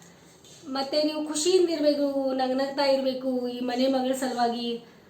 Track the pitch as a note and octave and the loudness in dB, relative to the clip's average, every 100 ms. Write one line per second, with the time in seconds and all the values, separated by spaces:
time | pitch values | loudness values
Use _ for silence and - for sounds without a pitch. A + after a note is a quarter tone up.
0 | - - - - - - D#4 C4 - D4+ | -20 -20 -20 -20 -20 -18 -8 -6 -2 0
1 | D4+ D#4 D4+ D#4 F4+ F#4 E4+ D#4 D4 C#4+ | 0 -2 -4 -2 4 4 4 2 2 2
2 | C#4 C#4 C4+ C4 B3+ C4 C#4 C#4 C#4 C4+ | 0 0 -2 0 0 0 -2 0 2 2
3 | C4 B3+ C4 B3 B3 B3 B3 B3 C4+ C4 | 0 -2 -2 -2 -4 -4 -2 0 2 2
4 | B3+ C4 B3+ A#3+ A#3+ A#3+ A#3+ A#3 - - | 0 -2 -2 0 0 0 -4 -6 -10 -20